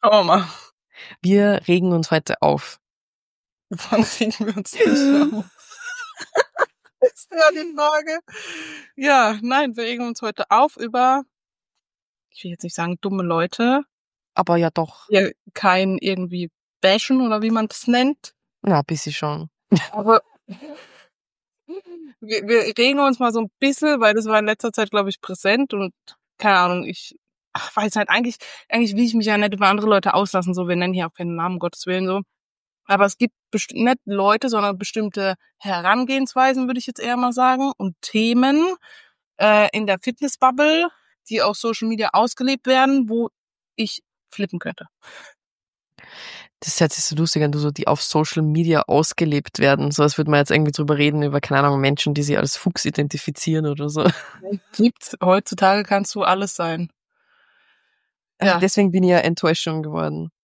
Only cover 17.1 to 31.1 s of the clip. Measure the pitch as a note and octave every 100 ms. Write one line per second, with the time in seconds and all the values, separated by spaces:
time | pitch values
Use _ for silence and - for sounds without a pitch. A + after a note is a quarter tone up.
17.1 | C4 B3 G#3+ A3 A3+ A3 - - A#3+ C4
18.1 | D4 - _ _ _ - E3 C#3+ D#3 -
19.1 | D3 D3+ D3+ D#3+ _ _ F#3 - G#3+ G3+
20.1 | A4 - _ _ F#3+ D4+ - - _ _
21.1 | _ _ _ _ _ _ F#4 F4+ F4 D#4
22.1 | A#3+ G#3+ A3 G3+ A#3 G#3+ A3 B3 C#4 C#4
23.1 | B3 B3 A3+ G#3+ _ C#4 C#4 D4+ C#4+ A3
24.1 | G#3+ A3 G#3+ G#3+ G#3+ F#3+ F#3+ G#3+ G#3 G3
25.1 | - - F#3 - A3+ C#4 G3+ F#3+ - -
26.1 | - _ _ G#3+ F#3+ F3+ F3+ G#2+ - -
27.1 | - _ _ _ - - - G#3 G#3+ G3+
28.1 | G3+ A#3+ - - - _ A#3 A#3 G3+ A#3+
29.1 | A3+ G#3+ G#3 G#3 G3 G3 G#3 G#3+ G3+ F#3+
30.1 | F3+ G3 F#3+ F3+ F3+ F3 F3 F3+ F#3 E3+